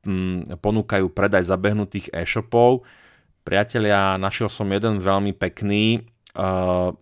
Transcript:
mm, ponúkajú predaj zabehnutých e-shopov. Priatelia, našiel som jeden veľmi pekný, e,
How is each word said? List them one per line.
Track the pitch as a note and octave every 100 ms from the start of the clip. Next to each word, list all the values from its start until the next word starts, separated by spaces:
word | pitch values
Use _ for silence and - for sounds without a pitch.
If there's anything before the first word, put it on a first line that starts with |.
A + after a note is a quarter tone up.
| -
mm, | F#2+ F#2 F2+ - E2+
ponúkajú | G#2 A2 G#2+ G2+ F#2
predaj | - G2+ G2 F2
zabehnutých | F#2 G2+ G#2 G2+ G2+ -
e-shopov. | - F2 A2+ - A#2 A#2+ B2+ - - _ _ _ _
Priatelia, | - F#2+ G#2+ B2 G#2 G2+ G2 F#2+
našiel | G2 - G#2+
som | - G2+
jeden | G2 A2+ G2+
veľmi | F#2 G2 G2+
pekný, | F#2 - - G#2 G2+ A2 A#2
e, | A2+ _ _ - F#2+ F#2 F#2 F2+ F2+ F2